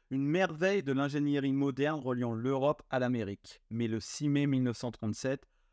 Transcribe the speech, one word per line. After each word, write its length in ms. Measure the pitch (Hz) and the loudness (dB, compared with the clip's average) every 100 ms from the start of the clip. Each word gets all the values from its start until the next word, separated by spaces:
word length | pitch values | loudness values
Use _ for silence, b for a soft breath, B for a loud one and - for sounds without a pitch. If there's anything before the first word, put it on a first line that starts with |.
| - | -6
une 160 | 135 143 | -2 2
merveille 560 | 170 185 156 185 196 | 2 0 2 0 2
de 80 | 135 | 0
l'ingénierie 640 | 135 143 147 147 143 135 | 0 0 0 2 2 2
moderne 480 | 135 139 131 143 156 | 2 2 2 0 0
reliant 320 | 127 123 123 | -2 -2 -2
l'Europe 500 | 113 127 135 139 151 - | -2 0 2 2 0 -2
à 80 | 131 | 0
l'Amérique. 640 | 123 123 101 101 - - - | 0 0 -2 -6 -12 -20 -10
Mais 160 | 113 117 | -4 -2
le 140 | 110 | -2
six 280 | - - 147 | -6 -4 0
mai 200 | 143 143 | 2 2
mille 160 | 131 | 2
neuf 140 | 127 113 | 0 -2
cent 120 | 123 | -6
trente-sept, 560 | - 110 107 131 139 - _ _ | -4 -4 -2 -2 -4 -8 _ _